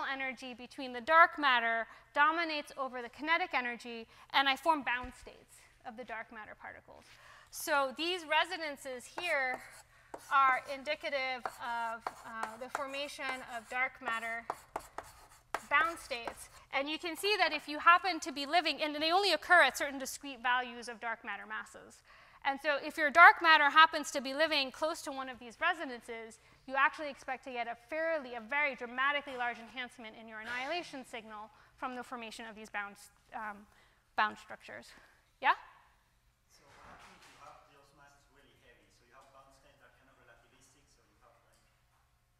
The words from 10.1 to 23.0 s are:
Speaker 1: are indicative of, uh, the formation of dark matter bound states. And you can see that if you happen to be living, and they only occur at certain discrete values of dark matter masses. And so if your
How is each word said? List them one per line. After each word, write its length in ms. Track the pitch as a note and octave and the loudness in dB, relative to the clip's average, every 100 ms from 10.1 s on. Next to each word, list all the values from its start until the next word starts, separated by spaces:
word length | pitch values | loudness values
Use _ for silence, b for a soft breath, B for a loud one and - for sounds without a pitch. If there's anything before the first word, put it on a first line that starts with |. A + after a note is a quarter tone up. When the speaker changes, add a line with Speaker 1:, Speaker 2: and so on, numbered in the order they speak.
| - - | -18 0
Speaker 1:
are 280 | C#4 C4 B3+ - | 4 6 4 -2
indicative 680 | C4+ C4+ D#4 E4 C#4 C4 B3+ - - | -8 -6 -6 -4 -2 -2 -4 -8 -10
of, 420 | B3 A#3 A#3 A3+ - | -8 -6 -6 -6 -10
uh, 400 | - A#3 A3+ A3 A3+ | -10 -12 -8 -8 -10
the 80 | B3+ | -10
formation 760 | - C#4 C#4 C#4+ - C4+ B3+ B3+ A#3 | -8 -6 -6 -8 -8 -8 -8 -8 -12
of 120 | G#3+ | -8
dark 240 | B3+ C4 - | -4 -4 -6
matter 420 | B3 A3+ A3+ A#3 A3+ - - - - - - - - - _ - - | -6 -6 -6 -6 -8 -10 -10 -14 -12 -16 -16 -18 -20 -20 _ -10 0
bound 300 | C#4+ E4 E4+ | 2 2 -2
states. 500 | - B3 A#3 - - B B | -10 -10 -10 -14 -16 B B
And 160 | C4+ C#4+ | -4 -2
you 100 | D#4 | -4
can 180 | F4 D#4+ | -6 -4
see 200 | G4 G#4 | 0 2
that 140 | E4 | 2
if 160 | D4+ - | 0 -6
you 100 | D4 | 0
happen 400 | E4 F4+ F#4+ D#4+ | 4 4 2 -4
to 120 | - | -6
be 120 | C#4 C#4 | -6 0
living, 360 | E4+ D#4+ C#4 | 2 2 -2
and 120 | D4+ D4 | -4 -2
they 160 | D#4+ | 0
only 200 | F4+ G4+ | 2 4
occur 300 | D#4+ - F4 | 2 6 6
at 140 | C#4 - | 6 4
certain 220 | D4 C#4 | -4 -6
discrete 420 | C4 - C#4 B3+ | -8 -10 -12 -6
values 460 | B3 B3 B3 A#3+ A#3 | -2 0 -2 -8 -12
of 120 | A3+ | -10
dark 240 | A#3 A3 | -8 -8
matter 200 | A#3 G3+ G#3 | -10 -12 -10
masses. 560 | A3 G#3+ - G3+ - B B B B | -12 -12 -18 -20 -20 B B B B
And 140 | - C#4 | -4 -2
so 180 | D#4 C#4 | 0 0
if 140 | D4+ | -2
your 140 | D#4 | 0